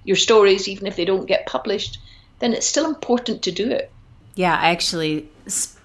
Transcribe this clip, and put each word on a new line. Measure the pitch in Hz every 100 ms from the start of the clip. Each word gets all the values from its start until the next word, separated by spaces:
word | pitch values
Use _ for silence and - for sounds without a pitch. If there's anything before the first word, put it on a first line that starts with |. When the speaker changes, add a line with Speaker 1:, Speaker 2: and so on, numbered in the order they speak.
| -
Speaker 1:
your | 190
stories, | - 226 202 196 202
even | 196 190
if | 180
they |
don't | 175 190 -
get | 196 -
published, | - - 208 - - - - _ -
then | 240
it's | - -
still | - 320
important | 302 - 240 240 220
to | -
do | 180 220
it. | - - - - - - -
Speaker 2:
Yeah, | 180 156
I | 165
actually | 175 - 170 156 151 151 - -
s-, | - - -